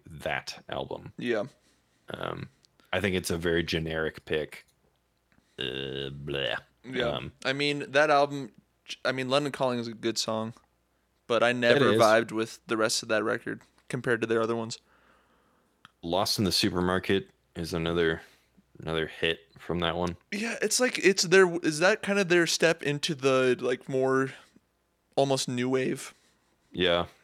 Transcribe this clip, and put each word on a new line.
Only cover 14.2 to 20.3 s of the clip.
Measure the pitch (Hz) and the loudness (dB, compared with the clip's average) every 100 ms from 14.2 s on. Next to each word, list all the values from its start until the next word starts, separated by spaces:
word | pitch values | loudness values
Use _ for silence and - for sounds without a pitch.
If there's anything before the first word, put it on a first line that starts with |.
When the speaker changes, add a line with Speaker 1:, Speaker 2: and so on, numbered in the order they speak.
Speaker 2:
to | 120 | 2
their | 113 | 0
other | 113 | 0
ones. | 117 113 - _ _ _ _ _ _ _ _ _ _ - _ | -2 -4 -12 _ _ _ _ _ _ _ _ _ _ -20 _
Speaker 1:
Lost | 85 90 104 - | -4 -2 0 0
in | |
the | 95 | 0
Supermarket | - 104 90 90 92 - 98 95 _ _ - | 2 0 2 2 0 2 0 -2 _ _ -10
is | 80 | -6
another, | 87 82 85 82 82 - _ _ _ _ - | -4 -2 2 0 0 -8 _ _ _ _ -14
another | - 80 78 | -6 -4 -4
hit | - 82 - _ - | -4 -2 -4 _ -20
from | - 85 | -8 -4
that | 85 85 | -2 -2
one. | 90 87 - | -4 -6 -10